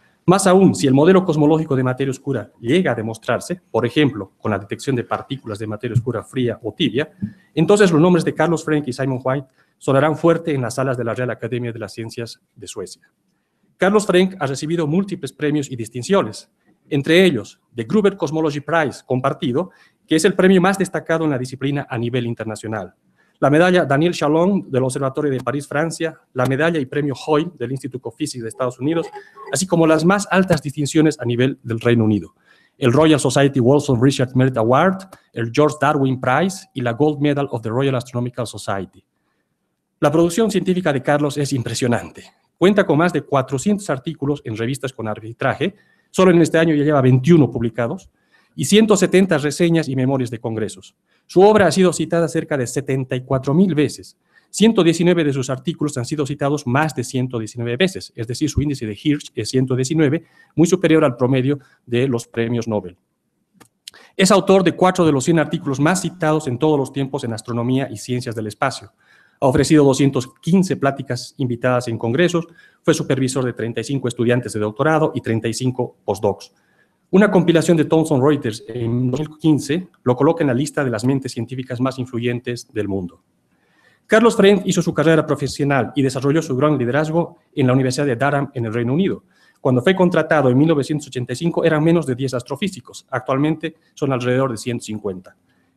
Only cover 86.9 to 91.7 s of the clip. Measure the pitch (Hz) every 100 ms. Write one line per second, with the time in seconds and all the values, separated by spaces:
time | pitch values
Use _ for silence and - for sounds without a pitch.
86.9 | 131 156 160 165 - _ - 131 131 131
87.9 | 127 143 117 139 147 135 - 113 113 120
88.9 | 139 190 104 _ _ _ _ 143 127 127
89.9 | 185 180 170 156 156 135 123 160 156 131
90.9 | 151 143 127 123 123 170 165 165